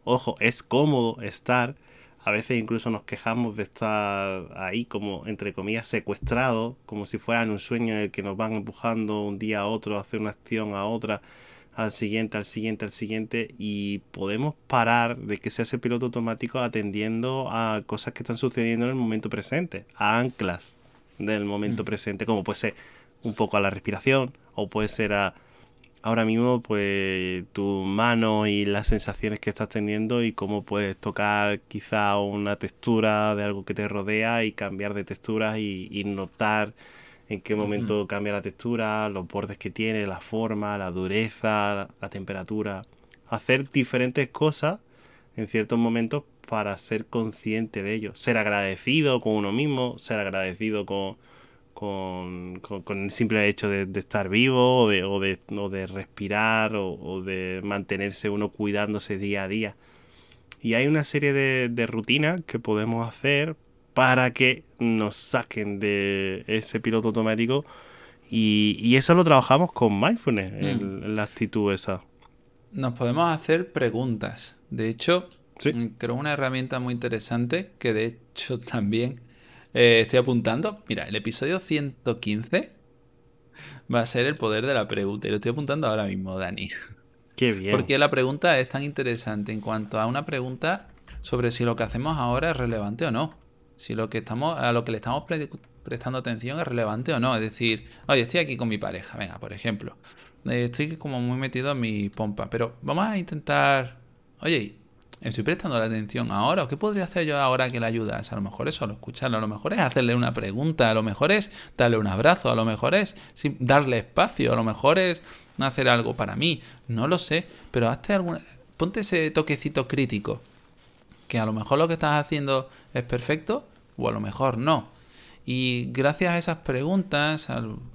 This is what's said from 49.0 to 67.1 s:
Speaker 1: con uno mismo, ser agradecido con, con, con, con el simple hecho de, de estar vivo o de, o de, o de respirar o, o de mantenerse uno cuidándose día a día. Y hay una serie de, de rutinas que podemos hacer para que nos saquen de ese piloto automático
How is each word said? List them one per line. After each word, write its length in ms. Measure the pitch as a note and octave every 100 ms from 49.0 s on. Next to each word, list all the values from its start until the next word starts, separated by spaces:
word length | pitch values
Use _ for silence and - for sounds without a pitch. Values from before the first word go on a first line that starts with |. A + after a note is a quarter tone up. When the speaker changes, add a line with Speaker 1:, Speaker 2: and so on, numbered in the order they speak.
| C#3+ B2+
Speaker 1:
con 120 | A2
uno 180 | G#2+ G2+
mismo, 480 | A2+ D3+ C3 B2 -
ser 220 | - A2
agradecido 640 | G2 F#2+ F#2+ F2 A2 G#2+ G2
con, 300 | G2 F#2+ - - - - - _
con, 840 | - G#2 G2 F#2+ F#2 F2+ F2+ F2+ F#2
con, 200 | - G2
con 220 | - G2
el 60 | G2
simple 380 | - A2+ G#2+ G#2
hecho 200 | G2+ G#2
de, 180 | G2 F#2+
de 140 | G2
estar 280 | - G#2+ F#2+
vivo 500 | G#2 C3 B2+ B2 B2+
o 40 | A2
de, 140 | G2
o 140 | F#2+ G2+
de, 180 | F#2+ F#2 -
o 180 | G2+ G2+
de 180 | F#2+ F#2
respirar 880 | F#2+ F#2+ - G2+ G#2 A2 A2 A2 G#2+
o, 160 | F#2+
o 300 | - E2 F#2+
de 380 | F#2+ F#2 F#2 F#2
mantenerse 640 | G2+ G2+ F#2+ G2 G2+ F#2+ G#2+
uno 200 | G2+ G#2
cuidándose 680 | - G#2 G2+ G#2 G#2 - G2
día 240 | G2+ G2+
a 60 | F#2+
día. 280 | G#2+ G#2 - - - - - - - - -
Y 120 | A2+
hay 120 | A2+ C#3
una 160 | D#3
serie 280 | C#3+ D3 C#3+
de, 360 | C#3 C3+ C3 B2
de 160 | A#2+ A2+
rutinas 540 | A2+ G#2 C3+ D3+ F3 -
que 120 | A#2
podemos 480 | A2+ G#2 A2 A#2 A2+
hacer 480 | - C#3 C#3+ D#3 D3+ _ _ _
para 380 | - B2+ B2+ B2
que 320 | B2 B2+ B2+ - -
nos 380 | A#2 A2 G#2+ -
saquen 640 | - B2+ - - G#2 G2+
de 640 | G#2 G2+ G2 G2 G2 F#2+ -
ese 320 | A2 - A2+
piloto 280 | A2+ A2+
automático 560 | A2